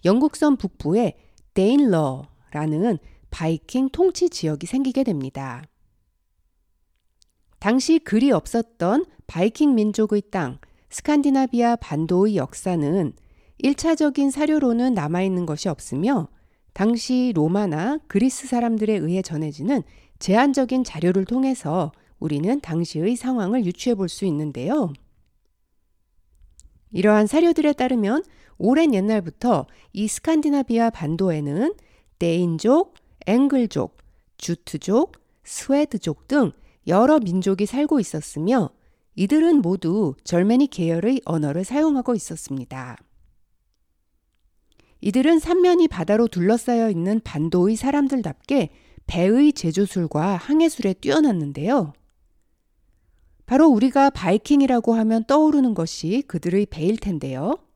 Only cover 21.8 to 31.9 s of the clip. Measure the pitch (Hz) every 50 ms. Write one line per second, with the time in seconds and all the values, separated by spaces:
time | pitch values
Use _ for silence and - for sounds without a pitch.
21.8 | 165 151 - _ _ _ _ _ - 156 151 143 151 190 254 285 - - 160 165
22.8 | 170 160 - 151 160 202 247 240 - 254 262 240 202 175 220 262 220 175 180 -
23.8 | - 254 240 196 190 170 - - 196 190 156 147 156 151 135 120 127 165 185 -
24.8 | 247 170 139 - _ _ _ _ _ _ _ _ _ _ _ _ _ _ _ _
25.8 | _ _ _ _ _ _ _ _ _ _ _ _ - _ _ _ - - _ _
26.8 | _ _ 220 175 - 214 208 214 214 208 - 311 339 339 330 - 302 302 294 -
27.8 | 254 254 262 233 208 196 233 302 392 - - _ - _ _ _ - 202 262 311
28.8 | 330 311 247 190 185 208 220 214 175 165 - _ - 247 226 151 131 - - _
29.8 | _ _ _ - 208 214 - - _ - 330 311 294 311 285 285 262 - 233 226
30.8 | 233 226 226 - 165 147 160 165 190 190 165 151 147 143 143 165 240 320 415 -
31.8 | _ _